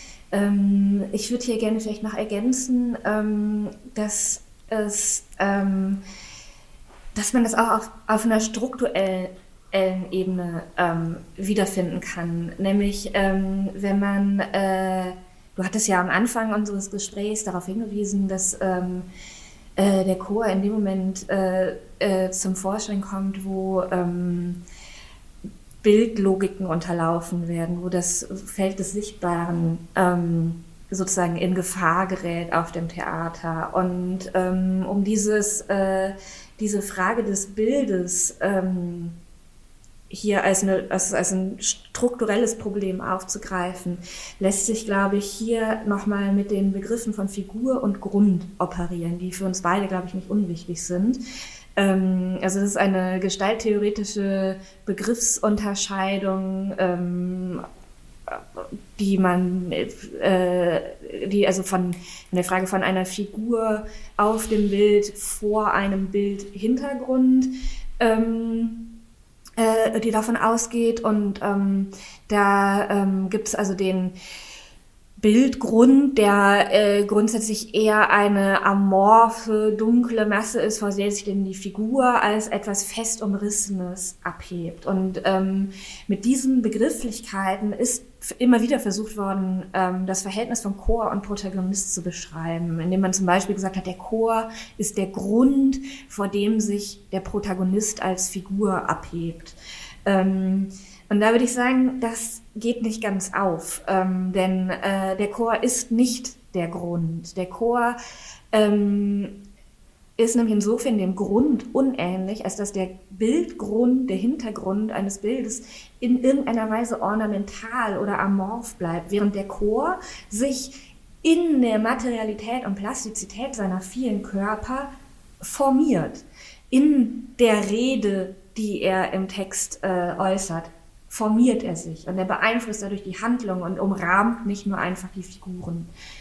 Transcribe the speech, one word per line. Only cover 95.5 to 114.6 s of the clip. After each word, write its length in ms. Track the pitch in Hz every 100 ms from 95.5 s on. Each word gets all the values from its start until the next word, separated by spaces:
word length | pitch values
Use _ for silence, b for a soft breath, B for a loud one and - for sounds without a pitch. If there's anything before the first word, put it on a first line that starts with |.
| 277 269 262 B B B
vor 200 | - 196
dem 300 | 202 202 220
sich 400 | 202 202 - - -
der 80 | 190
Protagonist 800 | - 202 202 185 185 202 214 -
als 280 | 190 185 -
Figur 600 | 196 180 196 202 185 -
abhebt. 640 | - - 170 165 165 - - B B B B
Ähm, 640 | - 190 190 190 190 190 190 B B B B
und 100 | 202
da 120 | 214
würde 120 | 233
ich 100 | 247
sagen, 460 | 247 247 262 254 262
das 420 | 233 233 - - - 220
geht 280 | 233 233
nicht 200 | 220 214
ganz 280 | 208 196 -
auf, 480 | - 196 165 - - -
ähm, 440 | 190 185 185 185
denn, 380 | 190 185 185 185
äh, 480 | 180 196 196 190 190
der 100 | 202
Chor 340 | 220 233 226
ist 300 | 254 - -
nicht 440 | 226 247 - - - -
der 160 | 190 170
Grund. 640 | 170 170 170 165 165 - 190
Der 120 | 180
Chor, 500 | - 233 240 240 240 B B B B B
ähm, 880 | 214 208 208 208 202 202 202 196 - - - - - - _ _ -
ist 200 | 226 240
nämlich 160 | 226
insofern 440 | 208 202 240 277 214
dem 180 | 185 185
Grund 580 | 196 208 302 247 -
unähnlich, 720 | 262 269 254 175 185 190 214 -
als 100 | -
dass 160 | 202
der 200 | 202 185 - -
Bildgrund, 1000 | 190 220 311 349 - 202 214 247 262 247
der 80 | 190
Hintergrund 760 | 226 294 233 196